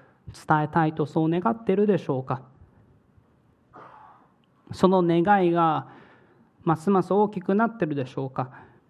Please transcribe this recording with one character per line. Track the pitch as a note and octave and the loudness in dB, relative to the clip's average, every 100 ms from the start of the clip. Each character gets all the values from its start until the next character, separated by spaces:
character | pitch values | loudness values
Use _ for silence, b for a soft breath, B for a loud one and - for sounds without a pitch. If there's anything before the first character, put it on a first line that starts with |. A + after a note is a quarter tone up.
| b b - - - | b b -20 -8 0
伝 | D#3 | 0
え | D3+ | 2
た | E3+ D#3 | 0 0
い | |
と、 | D#3 D3 | 0 -4
そ | E3 D#3+ | -2 0
う | |
願 | E3+ G#3+ | 0 -2
っ | A3+ | -2
て | - | -2
い | F#3+ | 0
る | G#3 | 2
で | F3+ | 0
し | - | -2
ょ | C3+ | -6
う | |
か？ | C3 - - _ - _ _ _ _ _ _ _ _ _ _ B B B B B B _ _ _ - | -6 -8 -10 _ -20 _ _ _ _ _ _ _ _ _ _ B B B B B B _ _ _ -18
そ | - F#3 | 0 4
の | F#3+ | 4
願 | E3+ E3 E3+ G3+ F3 | 2 2 2 2 2
い | |
が | E3+ E3 D3 B B B B B B B _ | 2 0 0 B B B B B B B _
ま | - D#3+ | -4 -2
す | - | 0
ま | F#3+ | 0
す | E3+ | 2
大 | F#3+ G#3 | 0 0
き | G#3 | -2
く | F3+ G3 | -2 0
な | A3+ | 0
っ | A3+ | -2
て | D#3+ | -4
い | |
る | C#3+ | -4
で | C3 | -8
し | - | -8
ょ | C3+ | -8
う | |
か？ | - C3 B B B _ | -8 -10 B B B _